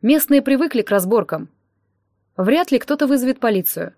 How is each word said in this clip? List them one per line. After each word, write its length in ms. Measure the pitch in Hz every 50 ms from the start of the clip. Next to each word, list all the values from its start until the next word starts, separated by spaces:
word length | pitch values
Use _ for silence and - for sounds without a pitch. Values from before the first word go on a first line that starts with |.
| -
Местные 400 | 220 285 311 - - 285 277 277
привыкли 400 | 269 277 262 311 320 - 277 269
к 80 | -
разборкам. 580 | 208 202 180 185 214 233 190 - - 156 135 - _ _ _ _ _ _ _ _ _ _ _ _ _ _ _ _ _
Вряд 340 | - 185 190 262 320 359 349
ли 80 | 285 254
кто-то 280 | - - 294 294 302
вызовет 340 | 269 277 269 240 254 262 -
полицию. 540 | - 233 220 190 180 - - - 170 170 -